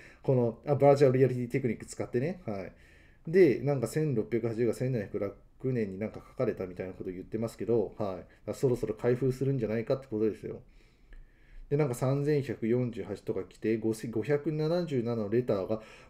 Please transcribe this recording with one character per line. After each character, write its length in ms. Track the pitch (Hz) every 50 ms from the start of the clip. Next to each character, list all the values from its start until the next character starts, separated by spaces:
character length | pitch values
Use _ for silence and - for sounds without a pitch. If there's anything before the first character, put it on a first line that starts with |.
| - - - -
こ 140 | - - 135
の、 240 | 127 120 117 113 - -
あ、 100 | 147 143
バ 160 | 123 139 143
ー 40 | 143 131
チ 80 | 143
ャ 60 | 131
ル 60 | 127 131
リ 60 | 135
ア 60 | 127
リ 60 | 131
テ 60 | 123 123
ィ 60 | 117
テ 120 | - 135
ク 80 | 127 120
ニ 60 | 107
ッ 40 | -
ク 60 | -
使 180 | - - - 104
っ 60 | -
て 100 | - 120
ね。 220 | 131 165 185 - -
は 140 | - 104 98
い。 140 | 90 - - - - - - - - - - - - 160
で、 320 | 160 190 185 151 110 -
な 160 | - 139 143
ん 60 | 135
か 60 | 113 107
千 280 | - 156 156 156 131
六 120 | 107 104 -
百 160 | - 113 110 117
八 80 | 113
十 100 | 107 120
が 80 | 113 104
千 180 | - 127 127
七 120 | 135 113 98
百 160 | 98 - 101
六 160 | 101 101 - - - - - - - 131 127
年 180 | 120 107 95
に 80 | 95 92
な 80 | 110 104
ん 20 |
か 140 | - - -
書 100 | - -
か 100 | - 131
れ 80 | 113 92
た 120 | - 101
み 80 | 92 87
た 100 | - 98
い 20 | 92
な 60 | 92
こ 100 | - -
と 60 | 95
を 40 | 90
言 80 | 90
っ 40 | 92
て 120 | - - 110
ま 120 | 113 113
す 80 | - -
け 80 | 104
ど、 280 | 95 117 117 98 - - -
は 140 | 107 98 92
い。 20 |
だ 60 | 87 78
か 40 | - - - - -
ら 60 | 104
そ 160 | - - 131
ろ 80 | 123 113
そ 100 | - 107
ろ 80 | 107
開 200 | - - 120 123
封 180 | 123 139 131 127
す 100 | - 139
る 100 | 131 139
ん 60 | 131
じ 60 | 110
ゃ 20 | 101
な 100 | 107 117
い 60 | 110
か 120 | - 135
っ 40 | 131
て 80 | - -
こ 120 | 110 107
と 60 | 110
で 100 | 110 95 -
す 100 | - -
よ。 140 | - - - - - - - - - _ - - - - - - - - - - - - - -
で、 60 | 143
な 100 | 143 151
ん 40 | 131
か 60 | 123
三 300 | - 139 127 135 143 143
千 160 | 147 151 143
百 240 | 123 117 104 - -
四 260 | 110 117 123 127 120
十 120 | 107 98 92
八 180 | 90 98 -
と 120 | - - 107
か 100 | 98 90
来 160 | - - -
て、 180 | - 107 113 113
五 160 | 107 113 110
千、 160 | - - 120
五 140 | 107 113 104
百 280 | 131 147 143 143 165 151
七 320 | 151 156 156 170 180 175
十 180 | 160 143 127 110
七 120 | 120 120 117
の 80 | 107 98
レ 140 | 107 123 123
タ 120 | 123 113
ー 120 | 98 92 -
が、 140 | 110 107 - - - - - -